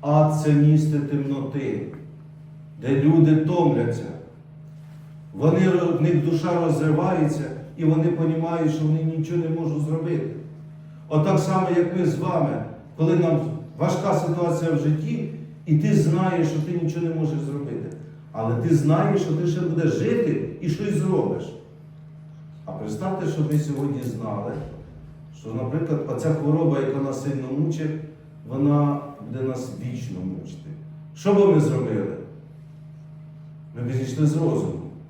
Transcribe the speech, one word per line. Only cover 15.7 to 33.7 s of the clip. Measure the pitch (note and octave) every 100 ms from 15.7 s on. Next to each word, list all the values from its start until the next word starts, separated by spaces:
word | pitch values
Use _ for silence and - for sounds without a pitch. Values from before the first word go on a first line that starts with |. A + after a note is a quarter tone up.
| D3+
ти | G#3
знаєш, | - D#3+ F3 F#3 E3+ D3+
що | D#3
ти | E3 F3
нічого | D#3 - E3
не |
можеш | D#3+ D3+ -
зробити. | C#3 C#3+ C#3 A2+ F2 - - - -
Але | - A2+
ти | A#2 D#3+
знаєш, | D#3+ D3 E3 G3+ G3
що | F3+
ти | D#3 F3
ще | -
будеш | D#3+ D#3 D#3+
жити | - G#3+ A#3 E3+ C3+ - -
і | F3
щось | D3+ G#3
зробиш. | D#3 F#3 F#3 G2+ - - - - - - - - - - - - -
А | -
представте, | - - G#3+ F#3+ F#3 D#3+
що | D3+
ви | D3+ D3
сьогодні | C#3+ C#3 C#3+ B2
знали, | A#2+ A2 A2 G#2 - - - - - - - - - -
що, | A2
наприклад, | A2+ - D#3 E3+ - -
оця | - D#3+
хвороба, | D3 C#3+ D#3 D#3+ C#3
яка | C3 C#3
нас | C3+ B2+
сильно | C#3+ C3 B2+ C#3+
мучить, | D#3 D#3+ D#3 D#3 - - - - -
вона | C3+ C#3+ D3 C#3+ C#3+ - - -
буде | A#2+
нас | C3 B2+ B2 -
вічно | A#2+ - - F#2
мучити. | F#2 - - - - - - - -
Що | - G3
би | G3 G3
ми | D#3
зробили? | B2+ A#2+ A2+ G#2+ F#2+ - - - - - - - - - - - - - - - -